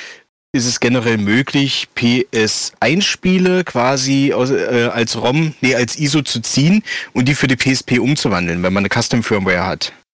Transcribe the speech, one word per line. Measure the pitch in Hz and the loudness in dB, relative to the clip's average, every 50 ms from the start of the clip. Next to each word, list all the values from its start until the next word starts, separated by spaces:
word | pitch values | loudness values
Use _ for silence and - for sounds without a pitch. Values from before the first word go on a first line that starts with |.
| - - - - _ _ _ _ _ - - | -16 -18 -20 -20 _ _ _ _ _ -4 -2
ist | 131 117 | -2 -2
es | 123 113 - | -2 -2 -2
generell | - 120 123 127 113 120 113 | 0 0 0 0 0 0 0
möglich, | 107 101 101 110 127 135 - - 143 139 131 - - - - - | 0 0 2 2 0 0 0 0 0 0 0 -2 -4 -6 -8 -6
P | - 120 120 120 127 - - | -2 0 2 2 2 0 -2
S | - 110 107 107 - - - - - - | 0 0 0 0 0 -4 -6 -6 -4 -2
eins | - 120 160 202 202 | 0 0 2 2 0
Spiele | - - - - 185 185 185 185 180 180 185 170 | -2 -4 -2 0 2 2 4 2 2 2 0 -2
quasi | - - 123 - 131 139 135 131 135 139 139 139 143 90 | -2 -2 0 0 0 0 0 0 0 2 2 2 2 2
aus, | 107 127 131 | 2 2 0
äh, | 135 87 90 - 123 120 117 120 | 0 0 0 0 0 0 0 0
als | - 117 117 113 - | 0 -2 -2 -2 -2
rom, | 117 107 123 131 160 160 156 143 - | -2 -2 0 2 2 0 -2 -2 -2
nee, | 135 127 131 | -2 0 0
als | 120 123 113 - | 0 0 -2 -2
iso | - 151 139 143 156 | -4 -2 0 0 0
zu | 135 - - 120 | 0 -2 -6 -6
ziehen | 113 - - 135 143 165 196 220 - - - - - - - | -4 -2 0 2 4 4 4 2 2 -2 -8 -8 -8 -6 -2
und | 123 127 | 0 0
die | 135 147 | 0 0
für | - - | 0 0
die | 131 131 | 0 0
P | 123 - 131 | 0 0 0
S | 131 - - | 0 -2 0
P | - 123 120 | 0 0 2
umzuwandeln, | 117 131 151 - - 127 98 87 87 85 85 87 87 | 2 2 0 0 0 0 0 0 0 -2 -2 0 0
wenn | 92 95 | 0 0
man | 101 98 | 0 0
eine | 98 | 0
Custom | - - - - - 120 | 0 -2 0 0 0 0
Firmware | 107 - 110 101 95 95 90 87 90 | 0 0 0 0 2 0 0 0 0
hat. | 92 78 - - - - - _ _ | -2 -4 -6 -8 -10 -10 -14 _ _